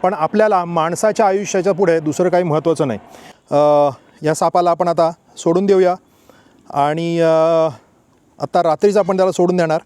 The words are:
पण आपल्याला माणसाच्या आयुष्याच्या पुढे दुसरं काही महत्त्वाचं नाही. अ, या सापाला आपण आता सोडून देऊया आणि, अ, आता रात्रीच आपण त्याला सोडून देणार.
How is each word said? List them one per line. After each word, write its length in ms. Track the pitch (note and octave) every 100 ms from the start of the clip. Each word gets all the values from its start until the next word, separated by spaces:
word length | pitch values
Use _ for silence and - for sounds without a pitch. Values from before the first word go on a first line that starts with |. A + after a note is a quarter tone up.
पण 120 | F#3
आपल्याला 520 | F#3+ D#3+ G#3 G#3+ F#3+ F3
माणसाच्या 600 | E3+ D#3+ F3 G#3+ G#3 G#3
आयुष्याच्या 480 | G3 G3 F#3+ F3+
पुढे 260 | F3 F#3+ E3
दुसरं 300 | D3+ D3 F3+
काही 140 | F3
महत्त्वाचं 440 | F3+ D3+ E3 D#3 C#3+
नाही. 120 | G#2 - - - - _
अ, 380 | C#3+ D3 D3 D3 A#2+ _ _ D3+
या 80 |
सापाला 380 | D#3 E3+ F3+ F3
आपण 160 | E3+ F3
आता 240 | E3+ E3 E3+ _ -
सोडून 280 | E3+ F3 G3+
देऊया 300 | F#3+ F3+ F#3 _ _ _ _ _ _ _
आणि, 460 | C#3 C#3+ D#3+ E3+ E3+
अ, 80 | E3 D#3+ D#3+ E3 D#3+ A2+ _ _ _ _ _ _
आता 240 | C#3+ F3+
रात्रीच 340 | E3 D3+ G#3 G3+
आपण 200 | F3+ F#3+
त्याला 140 | F#3+
सोडून 260 | F3+ F3+ F3+
देणार. 240 | E3 D#3+